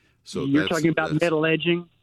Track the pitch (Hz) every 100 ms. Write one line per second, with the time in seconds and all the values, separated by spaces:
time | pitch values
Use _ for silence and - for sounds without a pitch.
0 | _ _ - 185 139 143 - 160 165 156
1 | 160 156 175 156 160 160 165 175 175 _